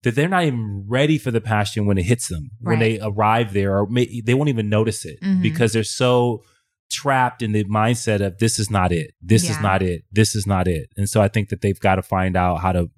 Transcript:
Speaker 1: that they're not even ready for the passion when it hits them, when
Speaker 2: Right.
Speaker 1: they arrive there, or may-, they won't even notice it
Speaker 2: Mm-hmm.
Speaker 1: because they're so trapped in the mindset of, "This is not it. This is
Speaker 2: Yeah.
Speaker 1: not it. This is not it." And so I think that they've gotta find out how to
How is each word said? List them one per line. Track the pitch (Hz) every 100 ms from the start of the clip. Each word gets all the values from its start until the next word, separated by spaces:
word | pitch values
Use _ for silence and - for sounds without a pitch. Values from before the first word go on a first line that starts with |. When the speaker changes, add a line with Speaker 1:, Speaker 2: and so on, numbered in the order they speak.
Speaker 1:
that | 123 117
they're | 160
not | 190
even | 165 123 107 101 98
ready | 127 151 156
for | 131
the | 117
passion | 107 107 104 - 101
when | 98
it |
hits | 90 117 -
them, | 85 71 107
when | 117 113
Speaker 2:
Right. | 113 110
Speaker 1:
they | 107
arrive | 104 107 113 113
there, | 98 98 98
or | 101
may-, | 120 120 117
they | 110 127
won't | 151
even | 120 104
notice | 104 110 110 -
it | 76
Speaker 2:
Mm-hmm. | 185 190
Speaker 1:
because | 110 - 117
they're | 110
so | 104 - 127 123 120 110 _ _ _ _ _
trapped | - 143 131 127 -
in | 117
the | 107 101
mindset | 107 110 120 - 104
of, | 98 90
"This | 113 -
is | 104
not | 104 90
it. | 85 76 _
This | 87 110
is | 90 104
Speaker 2:
Yeah. |
Speaker 1:
not | 104 95
it. | 92 85 _
This | - 110 107
is | 101
not | 95 90
it." | 82 64 -
And | 98
so | 110
I | 98
think | 113 101
that | 98
they've | 101 98
gotta | 101 92
find | - 95 92 92
out | 90 82
how | 92
to | 90 85